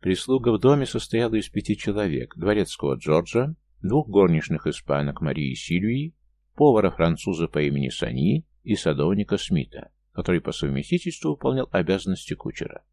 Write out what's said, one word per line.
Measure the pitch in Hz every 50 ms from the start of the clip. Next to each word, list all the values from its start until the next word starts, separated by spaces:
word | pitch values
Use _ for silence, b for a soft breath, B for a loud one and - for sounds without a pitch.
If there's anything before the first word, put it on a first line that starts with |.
| -
Прислуга | 92 92 - - - 131 131 117 120
в | 113 98
доме | - 131 143 143 131
состояла | - - 120 - - - 113 120 117 113
из | 110 98 -
пяти | - 104 - - 107
человек: | - - 110 101 104 104 95 76 65 60 - - -
дворецкого | 82 98 104 107 95 - - - - 71 67
Джорджа, | 58 - 76 76 82 85 - - 113 127 147 160 _ _ _ _ _
двух | - 92 113 147 151 107
горничных | 95 98 98 87 82 78 - - - 76 - 80
испанок | 73 - - - 71 71 73 73 71 -
Марии | - 76 67 76 73 67 65
и |
Сильвии, | - - - 82 90 95 107 120 135 147 165 - _ _ _ _ _ _ _ _
повара-француза | - 147 147 123 107 98 92 - - 82 85 82 78 - - 92 80 82 80
по | - 78
имени | 76 71 71 69 69 64
Сани | - - - 58 58 64 71 92 135 156 - _ _ _
и | _ - 107
садовника | - - 85 76 71 73 85 101 98 104 - 101 98
Смита, | - - 95 80 64 - - 69 - - _ _ _ _
который | _ - - - 90 85
по | - -
совместительству | 80 - - 71 67 67 71 - 170 175 - 180 165 - - 156
выполнял | 147 - - 127 131 131 127 -
обязанности | - 95 85 78 95 98 - 95 95 - - - -
кучера. | - - - - - - - - - _ _